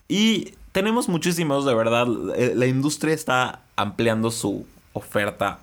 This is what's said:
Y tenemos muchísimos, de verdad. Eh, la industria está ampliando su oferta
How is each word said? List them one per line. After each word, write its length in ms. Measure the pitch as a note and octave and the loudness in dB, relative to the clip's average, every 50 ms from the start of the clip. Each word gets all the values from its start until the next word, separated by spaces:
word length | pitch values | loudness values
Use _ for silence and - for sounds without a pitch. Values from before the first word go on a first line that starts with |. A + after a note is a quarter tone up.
| _ | _
Y 480 | - D#3 G3 A3 A3+ G#3+ E3+ - - - - - - | -2 0 2 4 4 2 0 -2 -6 -12 -20 -12 -6
tenemos 380 | - F#3+ G3 A3 A3+ B3 A#3+ - | -4 -2 0 0 0 0 0 0
muchísimos, 540 | F3 D#3 E3 F3+ F3 E3+ E3 D3 C#3 C#3 C#3 | 0 0 0 0 0 0 0 0 0 0 2
de 120 | C#3 A#2 | 2 2
verdad. 320 | A2+ A2+ A2+ A#2 A#2+ B2 B2 A2+ - D#2 F#2 - | 2 2 2 2 2 2 2 0 -2 -2 -2 0
Eh, 180 | F#2+ B2 B2 F2 | 0 0 2 2
la 100 | A2+ B2+ | 2 2
industria 480 | B2+ C3 C3 C#3 D3+ - - - D#3 D#3+ | 2 2 2 0 0 -2 -2 0 0 0
está 460 | D3+ - - B2+ B2+ B2+ - - - - _ _ | 0 0 0 2 2 0 0 -4 -10 -18 _ _
ampliando 560 | G#2+ G#2 G#2 - - A#2 A2+ A2 A2 A2+ A#2 | -4 -4 -4 -2 0 0 2 2 2 0 0
su 340 | A2+ - - G2+ G2 G#2 - - - - - _ - | 0 -2 -2 -2 -4 -4 -8 -14 -20 -20 -16 _ -12
oferta 680 | G#2+ - - - G#2 G2+ G#2 F2+ - G2 G2 F#2 - | -12 -8 -4 -2 -2 -2 -2 -2 -2 -2 -4 -4 -6